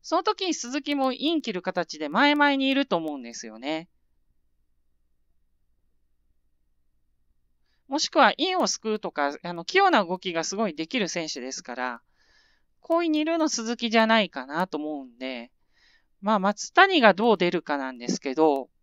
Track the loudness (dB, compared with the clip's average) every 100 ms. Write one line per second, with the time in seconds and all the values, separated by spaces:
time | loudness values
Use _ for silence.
0 | 0 0 0 -2 -2 -4 -4 -6 -4 -2
1 | -2 -2 -2 -2 -2 -6 -4 -4 -6 -6
2 | -4 2 2 4 2 2 0 0 0 -2
3 | -2 -8 -10 -14 -14 -10 -6 -6 -8 _
4 | _ _ _ _ _ _ _ _ _ _
5 | _ _ _ _ _ _ _ _ _ _
6 | _ _ _ _ _ _ _ _ _ _
7 | _ _ _ _ _ _ _ _ _ -4
8 | 0 6 6 4 -2 0 -2 -2 -4 -4
9 | -6 -2 -2 -4 -10 -10 -2 2 4 4
10 | 2 -4 -4 -4 -4 -4 -4 -4 -6 -4
11 | -2 -4 -6 -8 -10 -12 -12 -8 -8 -8
12 | _ _ _ _ _ _ _ _ -2 0
13 | 2 0 0 0 0 -2 -6 -4 0 2
14 | 4 2 0 -6 -6 -4 -4 -4 -6 -8
15 | -12 _ -10 -10 -12 _ _ _ _ _
16 | _ _ -2 0 0 -2 -2 4 6 8
17 | 6 6 2 4 2 0 -2 -4 -4 -8
18 | -6 -4 -4 2 4 4 -2 _